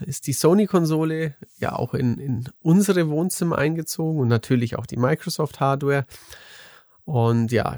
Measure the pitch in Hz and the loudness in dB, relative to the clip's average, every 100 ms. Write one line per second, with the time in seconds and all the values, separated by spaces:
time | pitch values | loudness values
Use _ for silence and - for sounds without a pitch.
0 | - 135 - 135 160 190 208 185 165 156 | -10 -8 -6 0 4 4 4 2 2 0
1 | 160 160 160 139 - _ - - - - | 0 -2 -4 -8 -16 _ -6 -4 -4 -2
2 | 127 - 139 120 127 - 165 180 202 185 | -2 -2 -4 -6 -6 -4 2 4 4 2
3 | 160 151 180 - 170 160 143 165 156 - | 0 0 -2 -2 -2 0 0 -2 -4 -4
4 | 160 156 123 117 - 127 117 - 113 - | -2 0 2 2 2 0 0 -4 -8 -2
5 | 127 156 - - 147 - 139 139 139 139 | 0 0 -2 -4 -6 -2 -2 0 0 0
6 | 135 - - - - - - - _ _ | -2 -10 -20 -20 -20 -20 -20 -20 _ _
7 | - 135 117 117 113 117 - | -4 2 4 2 2 0 0